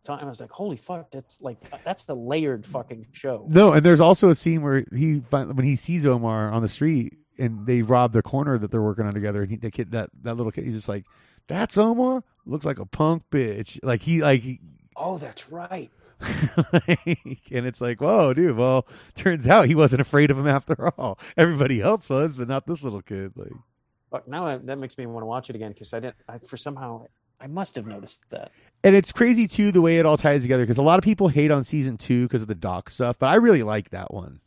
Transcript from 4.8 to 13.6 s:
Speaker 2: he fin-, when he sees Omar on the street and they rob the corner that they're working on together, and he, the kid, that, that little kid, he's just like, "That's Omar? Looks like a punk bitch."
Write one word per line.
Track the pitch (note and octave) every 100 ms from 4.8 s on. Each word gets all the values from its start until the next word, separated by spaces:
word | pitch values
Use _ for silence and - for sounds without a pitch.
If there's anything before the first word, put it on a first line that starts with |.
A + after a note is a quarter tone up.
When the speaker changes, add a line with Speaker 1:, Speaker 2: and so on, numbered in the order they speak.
| -
Speaker 2:
he | A#2+ D#3+ D3
fin-, | A#2+ C#3 C3
when | C3+ C3
he | C3+
sees | - E3+ C#3+
Omar | B2 A2+ A2 G#2+
on | A2+
the | A2
street | - D3+ D3+ A2+ _ _ -
and | B2 A2 G#2
they | B2
rob | G#2+ B2 B2
the | A2
corner | - C3+ D3 B2
that | G#2
they're | A#2
working | G#2+ G2+
on | G#2+
together, | G2+ G#2 G#2
and | G2
he, | G#2+
the | A2+
kid, | - G#2+
that, | A2+ G2+ -
that | A#2 A#2
little | A2+
kid, | C3
he's | E3
just | A2 -
like, | G2+ - _ _ _ _
"That's | E3+ A3+ G3
Omar? | A3 A#3 B3+ C4 - _ -
Looks | D3+
like | D3 C#3
a | -
punk | - D#3 E3 _
bitch." | D3 A#2 G#2